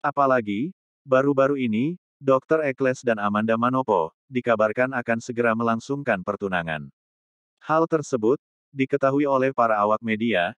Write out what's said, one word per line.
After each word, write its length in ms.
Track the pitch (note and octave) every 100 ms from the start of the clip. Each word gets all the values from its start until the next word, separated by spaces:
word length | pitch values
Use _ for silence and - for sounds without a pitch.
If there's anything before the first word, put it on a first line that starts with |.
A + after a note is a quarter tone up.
Apalagi, 720 | D3 C#3+ C#3 C3 G#2 G2+ D3+ - _ _ C#3+
baru-baru 480 | B2+ C#3 C3+ C3+ C#3+
ini, 400 | B2 G#2+ C#3+ F3+ _ _
dokter 400 | C#3 C3 _ D#3+ D3
Ekles 320 | C3 C3+ C3
dan 160 | B2 A2
Amanda 400 | G#2 G#2 A2 A2+
Manopo, 560 | A#2+ C3 B2 G2 D#2+ _ _
dikabarkan 640 | B2+ A#2+ A2 A2 A2+ B2+
akan 260 | C3 A#2+ A2+
segera 320 | - A#2 A#2+ A2+
melangsungkan 640 | A#2 A2+ - C#3+ C#3+ G2+
pertunangan. 720 | F#2 G2 G2 F2+ E2 D#2 C#2 _ _ _ _ _ _ _
Hal 240 | - D#3 E3
tersebut, 480 | D#3+ C#3+ B2+ A2 C#3+ _ _ _ C#3
diketahui 480 | C3+ C#3+ C3+ C#3
oleh 320 | D3 C3+ C3 C3+
para 240 | A#2 G#2+
awak 240 | G#2 G#2+
media 480 | A2+ G#2+ A#2 F#2+ F2